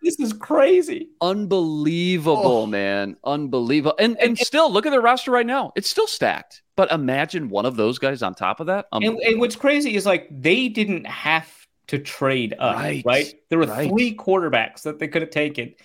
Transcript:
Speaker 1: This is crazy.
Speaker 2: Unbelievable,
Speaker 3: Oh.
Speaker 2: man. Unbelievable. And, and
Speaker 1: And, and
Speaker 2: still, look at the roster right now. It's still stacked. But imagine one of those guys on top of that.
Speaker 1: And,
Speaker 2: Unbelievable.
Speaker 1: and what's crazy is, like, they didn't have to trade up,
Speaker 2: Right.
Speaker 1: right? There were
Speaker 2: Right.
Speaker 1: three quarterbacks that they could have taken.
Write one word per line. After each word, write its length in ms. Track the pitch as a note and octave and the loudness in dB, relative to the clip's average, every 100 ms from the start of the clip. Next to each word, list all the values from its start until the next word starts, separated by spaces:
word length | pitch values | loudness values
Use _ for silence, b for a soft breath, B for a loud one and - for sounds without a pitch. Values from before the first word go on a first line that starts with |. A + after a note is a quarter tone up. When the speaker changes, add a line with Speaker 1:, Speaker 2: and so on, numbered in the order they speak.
Speaker 1:
This 180 | E4 D#4 | -4 -2
is 140 | A#3+ | -4
crazy. 760 | G#3+ - D#4 C#4 F#4 E4 B3+ - _ | -6 -2 4 6 4 2 -6 -10 _
Speaker 2:
Unbelievable, 1400 | E3+ G3+ G3+ F#3+ E3 D3+ D3+ E3+ F3+ F3+ D#3 D3+ C#3+ A#2+ | -2 -2 0 0 0 -2 -2 0 0 0 2 2 4 2
Speaker 3:
Oh. 20 | G#2+ | 2
Speaker 2:
man. 480 | G2+ G2 G2+ G2+ - | -2 0 -2 -4 -6
Unbelievable. 720 | - D3 C#3+ B2+ A#2 D3+ D3 - | -4 -4 -2 -2 0 2 2 2
And, 120 | A3 | 0
and 60 | A3+ | 2
Speaker 1:
And, 80 | A#3+ | 0
and 100 | A#3 | 0
Speaker 2:
still, 320 | B3 D4 D#4+ | 0 2 4
look 140 | G3 D4+ | 2 2
at 60 | |
the 80 | C4+ | 2
roster 320 | A#3 B3 - | 4 2 2
right 140 | B3 A#3 | 0 0
now. 260 | C4+ G#3 - | -2 -4 -6
It's 140 | - | -4
still 180 | - A4 | -2 -2
stacked. 540 | - A#2 E2 - - _ - | 0 -2 -2 -6 -20 _ 0
But 160 | - | 2
imagine 580 | D#3+ C3 C3+ D#3+ F3+ C3+ | 2 0 -2 -2 -4 -4
one 160 | G2 A#2 | -2 -2
of 120 | A#2+ | 0
those 220 | G#2+ B2 | 0 0
guys 220 | C3+ C3+ | -2 -2
on 140 | G#2 - | -4 -2
top 240 | F#2 G#2+ | -2 -2
of 80 | D#3+ | -2
that. 200 | G3 G3 | -4 -4
Speaker 1:
And, 120 | - G#3+ | -2 -2
Speaker 2:
Unbelievable. 260 | A3+ A3+ | 0 0
Speaker 1:
and 80 | A3+ | 2
what's 160 | A#3+ - | 0 0
crazy 400 | C#4 C#4+ C#4+ G#3 | 2 2 0 0
is, 100 | G3 | 0
like, 220 | F3+ - | 0 -2
they 380 | C#3 C#3+ A3 B3+ | -2 2 2 0
didn't 380 | G#3+ G#3 - - | -2 -2 -2 -6
have 420 | - D3+ D#3+ D#3+ - _ _ - | -6 -2 0 -2 -14 _ _ -6
to 120 | C#3+ | -6
trade 560 | C#3+ - C3+ C3 A2+ - | -6 -4 -2 0 -2 -2
up, 180 | B2 A#2 | -2 -2
Speaker 2:
Right. 260 | D3 C#3+ A#2+ | -4 -4 0
Speaker 1:
right? 280 | C3+ D3 - _ | 0 0 -8 _
There 100 | E3 | 0
were 80 | D3+ | 0
Speaker 2:
Right. 200 | A2 D3+ | 0 0
Speaker 1:
three 280 | G#3 B3 G#3+ | 0 0 -2
quarterbacks 680 | - F#3+ E3 B2+ A2+ - | 0 0 2 0 -2 -6
that 160 | D3+ D3+ | -10 -8
they 100 | D#3 | -4
could 140 | D#3+ | -4
have 80 | D#3+ | -2
taken. 460 | D3+ D3+ D3 A#2+ - | -2 -2 -4 -10 -14